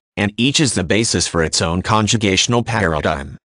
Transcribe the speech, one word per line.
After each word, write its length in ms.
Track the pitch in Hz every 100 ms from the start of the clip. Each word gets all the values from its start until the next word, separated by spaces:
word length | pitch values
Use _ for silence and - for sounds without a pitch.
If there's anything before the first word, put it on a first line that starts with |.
| _ -
and 160 | 101 -
each 220 | 123 139
is 140 | 143
the 100 | -
basis 440 | 87 98 117 98 -
for 160 | 85
its 180 | 80 -
own 200 | 90 85
conjugational 840 | - 110 107 113 104 95 - 120 120
paradigm. 720 | 117 95 78 76 76 73 - _